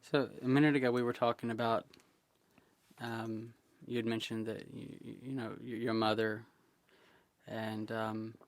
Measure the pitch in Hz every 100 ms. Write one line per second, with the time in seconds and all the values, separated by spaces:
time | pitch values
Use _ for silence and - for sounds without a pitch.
0 | - 147 131 - 123 131 151 139 127 123
1 | 123 120 120 120 117 113 117 113 - -
2 | _ _ _ _ _ - _ _ _ -
3 | 117 113 113 110 117 117 _ _ - 120
4 | 113 113 - 113 110 110 - 120 117 -
5 | - 113 127 135 113 104 117 113 113 113
6 | 110 107 110 107 113 _ _ _ _ _
7 | - - _ _ - 113 110 107 107 113
8 | 110 110 110 113